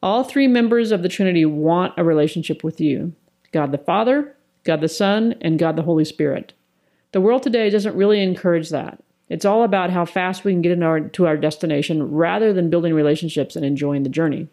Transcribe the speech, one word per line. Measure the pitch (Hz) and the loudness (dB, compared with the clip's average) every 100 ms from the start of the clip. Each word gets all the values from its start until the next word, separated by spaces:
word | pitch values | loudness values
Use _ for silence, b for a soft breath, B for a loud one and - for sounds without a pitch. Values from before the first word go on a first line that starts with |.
All | 185 220 | 0 0
three | 262 285 269 | 0 2 2
members | 247 233 233 226 | 4 2 2 2
of | 208 | 0
the | 175 | -2
Trinity | - 190 175 | 0 0 4
want | 156 151 156 170 180 - | 2 2 0 2 0 0
a | |
relationship | 170 156 151 170 160 156 | 2 2 2 0 -6 -6
with | 160 - | -6 -2
you. | 156 135 170 165 _ _ _ | -2 -2 -4 -10 _ _ _
God | 165 143 | -2 -2
the | 143 | -4
Father, | - 185 226 277 294 - _ _ | -2 0 2 0 -2 -10 _ _
God | - 156 | -2 0
the | 160 | 0
Son, | - 196 208 226 226 | 0 0 2 0 -2
and | 165 160 | -2 0
God | 165 160 | 0 0
the | |
Holy | 165 160 | 0 0
Spirit. | 151 - 147 131 - - _ _ _ _ _ | 0 -2 -2 -2 -8 -20 _ _ _ _ _
The | 196 | 0
world | 190 247 | 2 2
today | 254 233 214 | 0 0 2
doesn't | 208 202 160 | 0 -2 0
really | 196 214 | 2 2
encourage | 190 180 185 170 160 | 2 0 0 0 0
that. | 151 - - _ _ _ | -6 -6 -14 _ _ _
It's | 156 | -4
all | 196 214 | 0 2
about | 233 190 180 | 2 0 0
how | 180 | 0
fast | 170 - 180 185 | -2 -2 -4 -4
we | 202 | -2
can | 180 | 0
get | 170 | 2
in | 175 | 2
our, | 165 160 | 2 0
to | 151 - 175 | -2 0 0
our | 151 | 2
destination | 151 151 170 147 151 160 143 | -2 -2 -2 -2 0 -2 -2
rather | 151 165 190 220 | 0 0 2 0
than | 190 170 | 2 2
building | 170 170 | 0 0
relationships | 160 147 156 165 151 135 | 2 2 0 -2 -4 -6
and | - | -4
enjoying | 143 139 143 143 | -4 -2 -2 -2
the | 139 | -2
journey. | 135 160 139 160 | -2 -2 -2 -10